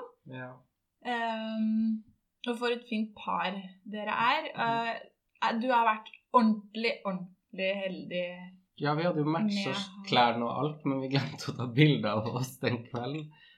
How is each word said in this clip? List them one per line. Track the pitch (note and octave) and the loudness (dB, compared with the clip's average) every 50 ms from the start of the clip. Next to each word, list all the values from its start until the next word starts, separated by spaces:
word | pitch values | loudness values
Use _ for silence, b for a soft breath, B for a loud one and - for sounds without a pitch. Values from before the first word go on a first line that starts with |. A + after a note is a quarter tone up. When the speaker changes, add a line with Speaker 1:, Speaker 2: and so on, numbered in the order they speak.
| B4 - - _ _ | -4 -10 -16 _ _
Speaker 1:
Ja. | C#3+ C3 B2+ B2+ B2+ B2+ B2+ _ _ _ _ _ _ _ _ - | -16 -14 -12 -12 -14 -14 -18 _ _ _ _ _ _ _ _ -8
Speaker 2:
Ehm, | B3 A#3+ A#3 A#3 A3+ A3+ A3 A3 A3 A3 A3 A3 A3 A3 A3 A3+ A3+ A3 A3 - - _ _ _ _ _ _ - | -6 -4 -2 -2 -2 -4 -4 -6 -6 -4 -2 0 2 2 2 2 2 0 -2 -6 -12 _ _ _ _ _ _ -6
og | A#3+ A#3+ | -6 -4
for | A3+ B3 A#3 A#3+ | -2 -2 -2 -2
et | A#3+ - | -2 -4
fint | - A3+ G#3+ A3 G#3+ - | -4 -4 -2 -2 -4 -6
par | - - G#3+ F#3 F3 E3+ F#3 G3 G3 F#3+ - - - - | -8 -6 -4 -2 -2 -2 -2 -4 -6 -8 -12 -16 -18 -14
dere | - G#3 G#3 G#3 G#3+ | -10 -10 -6 -4 -2
er. | G#3+ A3 A3+ B3 C#4+ D#4+ D#4 - | 2 4 4 4 4 2 0 -4
Speaker 1:
Mhm. | - - A#3 A#3 A3+ A#3 A#3 | -2 0 0 2 2 2 0
Speaker 2:
Eh, | A3+ - - - - _ _ _ _ _ _ | -2 -4 -6 -10 -16 _ _ _ _ _ _
eh, | - - A3+ A3+ | 0 0 2 2
du | A#3 C4 | 2 4
har | B3 A#3 A#3 | 4 6 6
vært | A3+ A3 G#3+ - - - - _ _ - | 4 4 2 -2 -12 -20 -20 _ _ 6
ordentlig, | B3 A3+ A3 G#3+ - - - - A3 A3+ A#3 - - | 8 8 8 6 2 -2 -8 -6 -2 0 0 -2 -2
ordentlig | - G3 F#3 F#3 F3+ - - _ _ _ - F#3 F#3+ F#3+ G3 | -4 -4 -4 -4 -6 -10 -14 _ _ _ -6 -2 -2 -2 -2
heldig | G3 F#3+ F#3 F3+ - - - F3 F3+ F3 F3 F3+ F3+ F3+ - - - _ _ _ | -2 -4 -6 -6 -8 -8 -6 -6 -4 -4 -6 -8 -12 -16 -18 -20 -20 _ _ _
Speaker 1:
Ja, | - D3 D3 D3+ | -4 -2 0 0
vi | D#3 E3+ | 2 0
hadde | F3 D#3 | 0 0
jo | D3+ D3 | 2 0
matchet | D#3 D#3 E3+ G#3+ G#3 G3+ G3+ - | 0 2 2 0 0 0 0 -2
Speaker 2:
med | C3+ - | -2 -4
han. | - - - - - - | -4 -6 -10 -12 -14 -4
Speaker 1:
klærne | - - A#2 B2 A#2+ A2+ A#2+ A#2+ | 2 4 4 6 4 4 0 -2
og | A#2+ - B2 | -2 -2 -2
alt, | C#3 D3+ D3+ - - | -2 -4 -4 -4 -2
men | D3 C3+ C3+ | -2 -2 -2
vi | C3 C3 | -2 0
glemte | C3+ C3+ - - - - - - | 0 0 0 -2 -6 -8 -8 -8
å | - | -6
ta | - B2 | -6 -6
bilder | B2 A2+ C3 D#3 D3+ C3+ A2 G#2+ G#2 | 0 4 6 6 6 6 4 2 0
av | G#2 A2 A2 A#2 A#2+ | 0 -2 -2 -2 -2
oss | A#2+ B2+ - - | -4 -4 -6 -6
den | - C3+ A#2+ B2 A2+ - | -4 -2 -2 -2 -2 -4
kvelden. | - - A#2 A#2+ C3 C#3+ D#3 D3+ D#3 B B B B B | -8 -8 -8 -6 -6 -6 -8 -10 -12 B B B B B